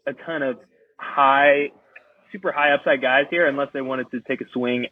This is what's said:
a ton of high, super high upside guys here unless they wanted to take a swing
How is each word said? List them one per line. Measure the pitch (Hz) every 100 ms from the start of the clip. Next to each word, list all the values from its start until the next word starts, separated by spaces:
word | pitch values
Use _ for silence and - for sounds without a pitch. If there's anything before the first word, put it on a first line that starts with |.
| -
a |
ton | 127 - 160
of | 135 117 _ _ _ -
high, | - - 139 139 143 143 143 _ _ - _ _ _
super | 196 185
high | 147 147 143
upside | 170 139
guys | 127 135 143
here | 170 160
unless | 139 143
they | 139
wanted | 131 131 123
to | 123 -
take | 131
a | 117
swing | 127 123 123 123